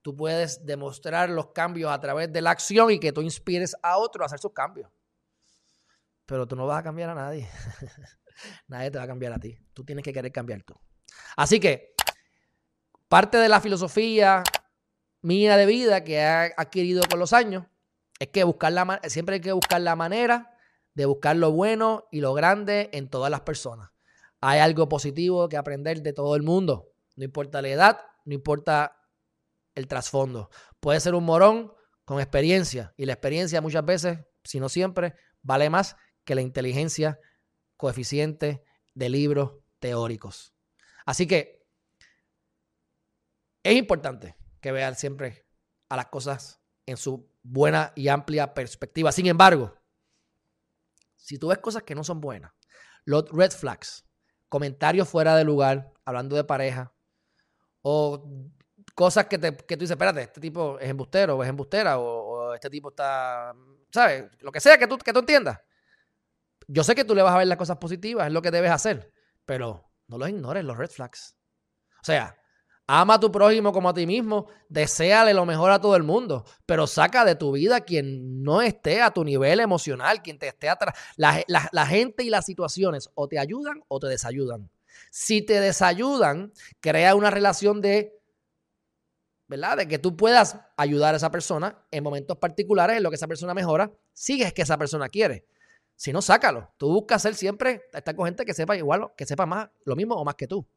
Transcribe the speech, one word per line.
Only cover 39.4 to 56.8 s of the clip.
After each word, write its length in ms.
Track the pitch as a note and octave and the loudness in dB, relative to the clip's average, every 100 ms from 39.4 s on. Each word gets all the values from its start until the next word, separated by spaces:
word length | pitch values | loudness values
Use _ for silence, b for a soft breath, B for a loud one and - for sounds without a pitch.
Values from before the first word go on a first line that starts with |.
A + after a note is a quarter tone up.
| C#3 - _ _ | -2 -6 _ _
teóricos. 760 | B2 A#2+ A#2 A2 G2 - - _ _ _ b b | -6 -4 -6 -8 -12 -20 -20 _ _ _ b b
Así 220 | - B2 E3+ | -8 -4 0
que 400 | F3 C#3+ _ _ _ _ _ b b _ _ _ _ _ _ _ _ _ _ _ _ _ _ | 0 -2 _ _ _ _ _ b b _ _ _ _ _ _ _ _ _ _ _ _ _ _
es 140 | F3+ A#3 | 0 2
importante 580 | G#3+ F3 C#3 B2 F2+ - - _ | 2 -4 -4 -12 -18 -20 -20 _
que 100 | C#3 | -8
vean 220 | C3 C3+ | -4 -6
siempre 520 | C3 C#3+ C#3 C3 A2 _ _ _ _ _ | -6 -10 -8 -12 -14 _ _ _ _ _
a 60 | C3 | -8
las 100 | B2+ | -8
cosas 560 | C#3+ C3 C3+ - - _ _ - | -10 -8 -10 -12 -20 _ _ -14
en 100 | B2+ | -10
su 320 | - C3 _ _ | -8 -10 _ _
buena 500 | B2 B2+ D3+ D#3 D3+ | -10 0 2 2 -2
y 140 | - C#3 | -4 -2
amplia 460 | D3 C#3+ D3+ C#3 | -2 -2 -4 -4
perspectiva. 580 | - B2 - - - D#3+ | -6 -12 -12 -12 -2 0
Sin 140 | C#3 F3+ | 2 0
embargo, 500 | E3+ F#3+ E3 A2+ - _ _ _ _ _ _ _ _ _ _ _ _ _ _ - | 8 8 6 -2 -12 _ _ _ _ _ _ _ _ _ _ _ _ _ _ -18
si 120 | C#3+ | -10
tú 100 | D#3 | -2
ves 100 | F#3+ | -2
cosas 240 | - A3 | -2 -8
que 140 | - D3 | -10 -12
no 80 | |
son 160 | D#3 E3 | -8 -8
buenas, 320 | D3+ G#2+ - _ _ b b b | -8 -12 -16 _ _ b b b
los 240 | - D3 D#3 | -2 0 0
red 200 | D#3 F#3 | 2 2
flags, 560 | - C#3 - - - _ _ _ _ _ | 0 -10 -12 -16 -20 _ _ _ _ _
comentarios 600 | C#3+ C#3+ C#3 D3+ F3 F3+ | -6 -6 -2 0 2 0
fuera 260 | E3 D#3 | 2 4
de 80 | D#3+ | 6
lugar, 500 | D#3 D3 C3+ C3+ C3+ _ | 4 2 2 0 -6 _
hablando 320 | - B2 C3+ C#3+ | -8 -8 -4 -4
de 80 | |
pareja, 500 | D3 C#3 C3+ B2+ | -2 -2 -2 -6